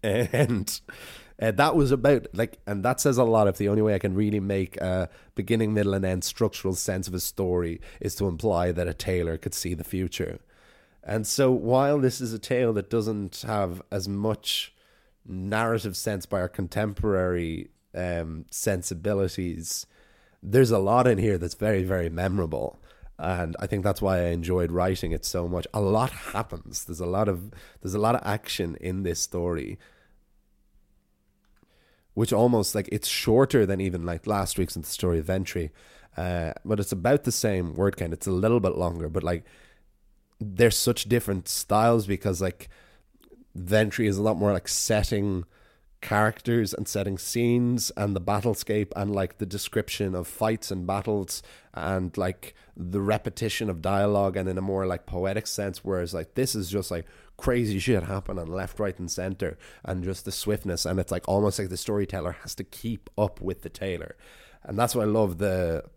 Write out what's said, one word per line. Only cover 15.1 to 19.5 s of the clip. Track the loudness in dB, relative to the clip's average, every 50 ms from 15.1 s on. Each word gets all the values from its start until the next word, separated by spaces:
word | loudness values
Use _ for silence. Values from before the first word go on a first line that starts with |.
| _ _ _
narrative | -12 -8 -6 -4 -2 0 0 2 2 0 0 -2 -4 -6 -4
sense | -4 -4 -4 -4 -4
by | -4 -2 -2
our | -2 -2
contemporary, | -2 -4 -6 -4 -2 -2 -2 -2 -2 -2 0 0 2 2 2 2 0 0 -2 -2 -4 -6 -8 -10 _ _ _ _ _
um, | -4 -4 -2 -2 -2 -4 -6 -8 -10 -12 _
sensibilities, | -10 -4 -2 -2 -2 -2 -4 -6 -8 -6 -4 -2 0 0 0 0 -2 -4 -4 -4